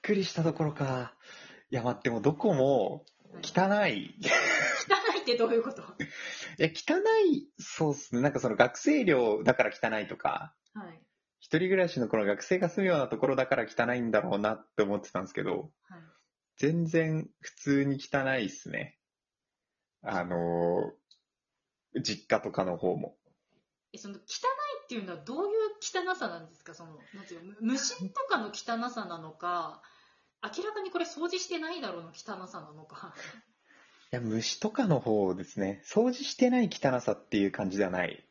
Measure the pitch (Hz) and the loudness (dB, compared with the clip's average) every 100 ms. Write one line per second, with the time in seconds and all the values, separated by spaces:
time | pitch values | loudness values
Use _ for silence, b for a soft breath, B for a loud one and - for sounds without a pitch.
0 | - 202 175 170 160 - 151 147 135 127 | 0 2 2 0 0 2 -2 0 -2 -2
1 | 123 - B B B B B 127 120 - | -4 -12 B B B B B -2 0 0
2 | 127 113 135 160 220 143 135 127 95 - | -2 2 2 2 2 4 6 4 2 -4
3 | - _ - 170 - 180 196 208 185 107 | -12 _ -20 -14 -2 2 4 4 2 0
4 | - - - - - - - - - 392 | -6 -4 2 2 4 2 0 0 2 2
5 | 440 339 247 240 226 233 240 - - - | 2 -2 0 2 2 2 0 -6 -14 -12
6 | - - - - - - 160 - - 349 | -12 -10 -10 -10 -8 0 0 0 0 2
7 | 440 440 381 277 - - - - 151 139 | 4 6 6 4 -2 -16 -10 -2 0 0
8 | - 120 143 131 120 - 123 - 294 302 | -2 2 2 2 2 4 4 4 2 4
9 | 196 131 113 107 - 123 107 - 113 110 | 4 4 4 4 4 6 4 2 -2 -2
10 | 95 92 69 - 151 _ _ 214 180 160 | -4 -4 -2 -2 -6 _ _ -16 -16 -18
11 | _ _ _ _ - - 185 190 175 - | _ _ _ _ -2 0 2 4 2 0
12 | 113 113 101 101 - 185 175 202 190 156 | 0 2 2 0 2 2 2 2 2 2
13 | 123 - 135 131 131 127 110 - 120 123 | 2 0 2 2 2 0 0 0 0 2
14 | 117 107 98 101 104 110 - - 98 104 | 2 2 2 2 0 -2 -4 0 2 2
15 | - 92 95 - 101 90 - _ _ 175 | -2 -6 -4 -4 -2 -2 -6 _ _ -20
16 | 160 B B _ _ - 143 170 160 165 | -20 B B _ _ -2 0 2 2 2
17 | 160 156 - _ - - 143 139 139 139 | 2 0 -4 _ -20 -6 2 2 2 0
18 | - 139 135 131 95 - - - - _ | 0 0 2 0 -2 -6 -10 -8 -8 _
19 | _ _ _ _ _ _ _ _ _ _ | _ _ _ _ _ _ _ _ _ _
20 | - 95 90 87 85 85 85 87 - - | -6 -4 -2 -2 0 2 2 2 -2 -6
21 | _ _ _ _ _ _ _ _ _ - | _ _ _ _ _ _ _ _ _ -6
22 | - 98 - 113 104 92 92 85 90 85 | -4 -4 0 -2 0 -4 -2 -2 -2 -2
23 | - _ _ _ _ _ _ _ _ - | -4 _ _ _ _ _ _ _ _ -18
24 | 202 190 - - 508 539 587 - - 233 | -16 -16 -12 -4 -4 -4 -6 -8 -8 -8
25 | 185 156 151 294 403 440 427 415 - 370 | -8 -12 -10 -6 -2 0 -2 -4 -6 -4
26 | 359 359 214 170 160 _ - 156 165 147 | -4 -4 -6 -8 -14 _ -20 -18 -18 -20
27 | - 196 180 170 185 208 220 269 - - | -20 -18 -16 -16 -16 -4 -2 0 -2 -4
28 | 190 523 539 330 208 - - 226 247 233 | -6 -4 -2 -2 -2 -8 -6 -4 -4 -8
29 | 185 165 160 - 175 175 156 - b b | -10 -10 -12 -8 -4 -4 -4 -12 b b
30 | b b b _ 220 - 415 415 381 349 | b b b _ -12 -8 -6 -6 -6 -4
31 | 330 294 349 370 - 339 320 339 220 170 | -6 -4 -4 -4 -6 -6 -6 -8 -8 -8
32 | 165 - - 190 185 180 151 156 151 147 | -12 -16 -12 -12 -12 -14 -16 -20 -20 -18
33 | 147 - - 226 _ _ b b b b | -18 -16 -18 -18 _ _ b b b b
34 | b 123 117 110 - - 214 220 214 135 | b -6 -2 -2 -2 -2 -4 0 2 2
35 | 117 107 95 92 90 101 98 101 - 208 | 2 2 2 0 -6 -4 -4 -4 -2 2
36 | 247 247 - - 247 254 202 - 139 127 | 2 0 -4 2 4 4 2 2 0 2
37 | 113 101 - 107 98 - 95 98 92 90 | 0 -4 0 2 2 0 -2 0 0 0
38 | 90 - _ | -4 -6 _